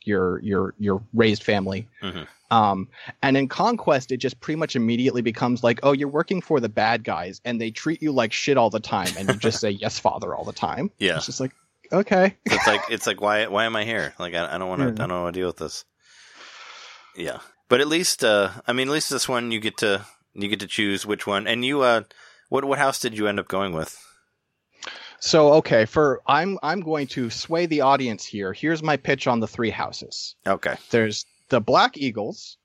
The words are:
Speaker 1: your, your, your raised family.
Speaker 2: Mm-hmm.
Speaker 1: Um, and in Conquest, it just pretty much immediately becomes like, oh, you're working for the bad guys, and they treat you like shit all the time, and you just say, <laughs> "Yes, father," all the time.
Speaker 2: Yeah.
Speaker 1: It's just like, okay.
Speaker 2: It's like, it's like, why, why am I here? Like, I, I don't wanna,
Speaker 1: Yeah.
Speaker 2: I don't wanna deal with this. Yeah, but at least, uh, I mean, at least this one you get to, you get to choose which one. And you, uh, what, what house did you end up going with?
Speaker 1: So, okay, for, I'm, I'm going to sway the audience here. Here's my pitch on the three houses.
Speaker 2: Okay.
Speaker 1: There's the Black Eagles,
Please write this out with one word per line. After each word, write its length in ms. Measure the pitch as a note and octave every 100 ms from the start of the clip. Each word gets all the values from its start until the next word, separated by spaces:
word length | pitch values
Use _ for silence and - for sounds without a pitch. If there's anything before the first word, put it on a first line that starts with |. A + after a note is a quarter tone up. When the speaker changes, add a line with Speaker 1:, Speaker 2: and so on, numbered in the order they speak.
Speaker 1:
your, 380 | - G2+ F#2 F2
your, 320 | G#2+ F#2+ F#2+ -
your 240 | G#2 G2 A2
raised 300 | A2+ A2 G#2
family. 440 | - G#2 F#2+ F#2+ A2 _
Speaker 2:
Mm-hmm. 200 | G2+ F2+ D2+ - _ A#2
Speaker 1:
Um, 340 | G#2+ F#2+ F#2+ - - -
and 140 | C#3 C3+
in 100 | C3+
Conquest, 640 | - G3 A#3+ - C#3+ -
it 60 | B2+
just 240 | B2+ -
pretty 160 | - D#3
much 180 | D#3 C3
immediately 460 | A2+ A#2+ C3 -
becomes 420 | A#2+ A2 B2 B2
like, 160 | A#2+ A2+
oh, 100 | C#3
you're 160 | C#3 C#3+
working 320 | D3 F3 F#3+
for 180 | - D3+
the 80 | A#2
bad 380 | G#2+ G#2+ A#2 A2
guys, 340 | F2 F2+ G#2 B2
and 160 | A#2
they 100 | A2+
treat 300 | A2 D#3 D#3+
you 100 | D#3
like 220 | C3 A2+
shit 240 | - - C3
all 120 | A#2
the 120 | A2
time, 260 | - G#2+ - F#2
and 120 | G2
you 60 | A2
just 260 | A#2 G#2+
say, 80 | A2
<laughs> 120 | G2 G#2
"Yes, 120 | -
father," 360 | G2 G2+ F#2 C2+
all 80 |
the 80 | -
time. 400 | - E2 - F#3+ -
Speaker 2:
Yeah. 160 | G2 D#2+
Speaker 1:
It's 120 | -
just 120 | C3+
like, 140 | C3 - _ _ _
okay. 420 | E3+ G#3+ F#3+ F#3+ - -
Speaker 2:
It's 220 | - -
like, 140 | G#2 -
it's 180 | A2 -
like, 140 | F#2+
why, 260 | G#2 G#2+ A2
why 160 | G2
am 140 | A2+ A2+
I 80 | G#2+
here? 280 | A2 D2 -
Like, 140 | F2
I, 200 | E2+ E2
I 40 | E2
don't 100 | F#2
wanna, 200 | F#2 C3+ A2
Speaker 1:
Yeah. 80 | F2
Speaker 2:
I 20 |
don't 140 | F2+
wanna 100 | F2
deal 160 | F2 F2+
with 80 | -
this. 260 | D#2 - - _ _ - - - - - - - - - - -
Yeah, 240 | D#2+ B1+ - _ _
but 100 | B2
at 80 | D3
least, 340 | D#3+ F3+ -
uh, 280 | B2 G#2 G2 G2+ -
I 60 |
mean, 160 | B2 C3
at 40 |
least 160 | D3+ -
this 200 | C3+ -
one 220 | B2 A#2+
you 100 | A2+
get 160 | G#2+ -
to, 280 | A2 G2 G#2 _ _
you 160 | - G2+
get 100 | G#2
to 80 | G2+
choose 380 | - G#2 G2 G#2
which 200 | G#2 -
one. 220 | G2+ G#2
And 160 | A#2
you, 180 | B2+ C#3+
uh, 180 | B2+ A#2 G#2+ - - _ _
what, 160 | C3 C#3
what 140 | C#3
house 200 | C#3 C3+
did 180 | B2 G#2+
you 100 | G#2
end 120 | G2+
up 80 | F#2
going 240 | F#2+ G2
with? 260 | D#2+ D#2 - - _ _ _ _ _ _ _ - - - -
Speaker 1:
So, 340 | - E3 D3
okay, 320 | D#3 - D3 G#2+
for, 360 | E3 D3+ B2+ -
I'm, 320 | C#3+ F3+ F#3+
I'm 180 | C#3+ F#3
going 260 | D#3+ D#3 C3+
to 220 | - A#2
sway 380 | - - E3 F3
the 140 | D3+
audience 440 | C3 C#3 B2+ G#2 -
here. 280 | G#2 F#2+
Here's 280 | G2+ D3+ D#3+
my 160 | D#3 C#3+
pitch 300 | - C3+ -
on 120 | A#2+
the 80 | A2
three 220 | - A2+
houses. 680 | - C2+ - - - - - -
Speaker 2:
Okay. 280 | G2 - - -
Speaker 1:
There's 360 | A#2 A2 G#2+ - _ _
the 100 | B2+
Black 340 | G#2+ D3+ A#3+ D#3
Eagles, 600 | C3+ G#2+ G#2+ G#3+ - -